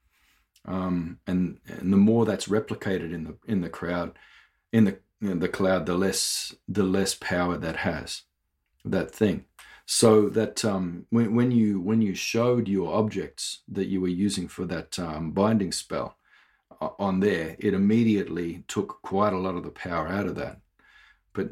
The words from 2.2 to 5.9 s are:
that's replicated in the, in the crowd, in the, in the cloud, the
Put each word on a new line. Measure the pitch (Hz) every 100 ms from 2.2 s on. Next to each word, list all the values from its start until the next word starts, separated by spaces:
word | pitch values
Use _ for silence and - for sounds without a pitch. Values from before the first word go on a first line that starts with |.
that's | 107 95 -
replicated | 107 - 110 104 92 82
in | 85
the, | 78 76 -
in | 98
the | 82
crowd, | - 85 87 82 - - - _ _ _
in | 113
the, | 101 - _ _
in | 101 87
the | 90
cloud, | - 95 92
the | 80